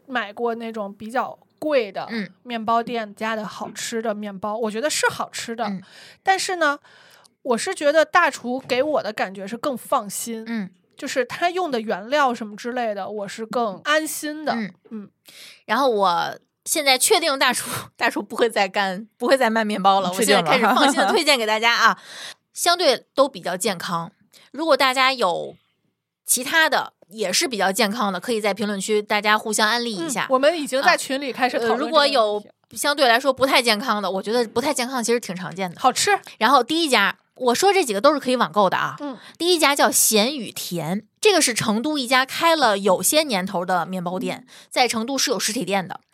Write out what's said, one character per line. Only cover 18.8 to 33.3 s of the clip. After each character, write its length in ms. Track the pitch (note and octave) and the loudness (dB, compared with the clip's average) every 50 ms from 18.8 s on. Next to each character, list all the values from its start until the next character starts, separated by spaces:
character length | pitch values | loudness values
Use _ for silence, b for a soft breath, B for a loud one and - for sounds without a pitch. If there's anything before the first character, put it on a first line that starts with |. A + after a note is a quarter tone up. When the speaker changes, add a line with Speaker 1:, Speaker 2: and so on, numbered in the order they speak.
| G3 F#3+ F#3 F#3+ A3+ - _ | -2 -2 -2 -6 -10 -12 _
Speaker 2:
不 100 | - A#3+ | -4 0
会 120 | B3 C4+ C4 | 2 4 4
再 100 | B3+ A3 | 4 2
卖 160 | A3 A3+ A3 | 2 0 0
面 180 | G#3 G#3 G3 | 0 -2 2
包 180 | F#3 G3 F#3+ G3 | 4 4 4 4
了。 100 | F#3+ F3+ | 2 0
Speaker 3:
你 60 | F3+ | -2
确 80 | - A3+ | 0 2
定 100 | F#3+ G3+ | 4 4
吗？ 60 | F#3+ | 4
Speaker 2:
我 40 | E3+ | 4
现 60 | D3+ | 2
在 0 | |
开 60 | - - | 2 4
始 160 | A3+ G3+ - | 4 4 4
放 180 | D#4+ D4 C4+ | 4 4 4
心 80 | - - | 4 2
地 100 | - G3 | 2 2
推 120 | A#3+ G4+ D4 | 2 2 4
荐 140 | D4+ C#4+ A#3+ | 2 2 2
给 80 | A3 | 2
大 120 | G#3+ A3 A3 | 0 0 2
家 160 | A3+ A#3 A#3 | 2 2 4
啊， 240 | G3+ A3+ G#3+ F#3 B B B B B B | 4 4 4 2 B B B B B B
Speaker 3:
<laughs> 280 | B B B B _ | B B B B _
Speaker 2:
相 240 | - - - F4 F4 | -8 -2 0 0 2
对 300 | F4 F4 C#4+ A3+ - - _ - | 2 4 2 2 0 -2 _ 0
都 120 | - F3+ | 2 2
比 140 | F#3+ F3+ F3+ | 2 0 -6
较 160 | D#3+ F3 F3+ | -8 -6 -4
健 220 | F3+ - A3 F#3 E3+ | -4 -2 -4 -4 -4
康。 340 | - - F3 E3+ E3 - _ _ _ _ b b b b | -6 -6 -6 -6 -6 -8 _ _ _ _ b b b b
如 120 | b C4 D#4+ | b -4 0
果 100 | E4 C#4 | 2 2
大 200 | C4 C#4 C4 B3+ | 4 4 2 2
家 180 | C4+ C4 C4 | 2 2 0
有 420 | C4+ A#3+ G#3+ F3+ E3 D#3 D3 C3+ - _ _ _ _ _ _ _ _ _ _ _ _ _ - | 0 0 0 0 0 -2 -6 -10 -14 _ _ _ _ _ _ _ _ _ _ _ _ _ -4
其 180 | - - B3 | -2 -2 -2
他 240 | B3+ C#4+ D#4+ E4 D#4+ | -2 2 4 4 4
的 280 | D4+ C4+ F#3 A#2+ - _ _ _ - | 4 2 0 -2 -4 _ _ _ -16
也 220 | G3 A3 G3+ F3 | -8 -6 -4 -2
是 160 | G3 - - | 0 0 -2
比 120 | C#4 A#3+ G3 | -2 0 0
较 120 | F3+ G3 | 0 0
健 200 | G3 A#3+ A3 G3 | 2 2 0 0
康 200 | G#3 A#3+ G#3+ G3 | 0 -2 -2 -2
的， 80 | F#3 F3+ | -2 -4
可 140 | - B3+ | -4 -4
以 80 | A#3 G#3+ | -2 -2
在 140 | G#3 G3+ F#3+ | 0 -2 -2
评 120 | G#3 G#3+ | -2 -4
论 140 | G#3 G3+ G3 | -4 -4 -4
区 220 | F#3+ - G#3+ G#3 | -2 0 0 0
大 180 | G#3 - A3 G#3 | 0 0 -2 0
家 160 | G3+ G#3 G#3+ | 2 2 2
互 160 | G#3+ - A3 | 2 2 -2
相 160 | G#3 - G#3+ G#3+ | 0 2 2 2
安 160 | A#3 A#3+ A#3+ | 2 0 -2
利 100 | A#3+ G#3+ | -4 -6
一 140 | F3+ E4 D#4 | -6 -6 -4
下。 160 | A#3+ F3+ - | -4 -4 -2
Speaker 1:
嗯， 40 | - | 0
我 80 | C4 B3+ | 2 4
们 200 | C#4 D4+ F4 D#4+ | 4 4 2 2
已 80 | C#4+ | -2
经 160 | G#3+ B3+ C4+ | -4 -2 2
在 140 | C#4+ F4+ E4 | 4 4 4
群 240 | D4+ - - C4 C#4 | 2 0 -4 -6 -6
里 100 | C#4+ C4 | -6 -6
开 160 | - - C4 | -4 -2 -2
始 120 | B3 B3 A3+ | 0 0 0
讨 80 | A#3 | 0
论 120 | A3+ A#3 B3 | 0 0 0
这 60 | D4+ | 0
个 60 | E4 | 2
问 0 | |
题。 260 | D#4+ D4 C#4+ D4 C#4 | 4 4 4 4 4
Speaker 2:
啊， 60 | B3 | 2
呃， 40 | G#3+ G#3 | 2 2
如 20 | |
果 80 | G#3 G#3 | 0 -4
有 20 | G#3 - _ _ _ _ | -8 -12 _ _ _ _
相 260 | - G#3+ - C#4+ D4 | -8 -4 -2 0 2
对 100 | D4+ C#4 | 4 4
来 140 | A#3+ A3+ A#3+ | 4 4 4
说 100 | - C#4 | 4 0